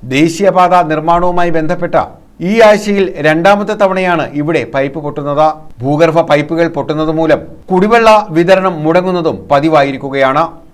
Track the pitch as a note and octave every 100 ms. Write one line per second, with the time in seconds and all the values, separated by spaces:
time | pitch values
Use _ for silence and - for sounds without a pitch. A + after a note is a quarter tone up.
0 | B2 C3 E3 E3 F#3+ F3+ F3+ F3+ E3+ D#3
1 | D#3 E3+ F3+ F3+ F3 E3 D#3 F3 F3 D#3+
2 | G#2 - _ _ E3 G#3+ A3 G#3 G#3 G3+
3 | F#3 - D3 D#3 F3 G#3 G#3 G#3+ G3 F#3+
4 | F#3 E3+ C3 C#3+ D3 D#3+ A2+ C#3 C#3 C#3
5 | D3 C#3+ C#3+ C#3+ D#3 D3+ - - B2+ D3+
6 | E3 D#3+ D#3+ D3 D3 E3 E3+ D3 C3+ D#3
7 | D#3 D#3+ D#3+ D3 - - - F#3 G3+ A#3
8 | A3+ G#3+ G3+ D#3+ F3 F#3+ F#3+ E3 D3+ F3
9 | F#3 F3+ E3 A2+ - C#3+ D#3 D#3 C#3 C3+
10 | C3+ C3+ C3+ C#3 E3 - -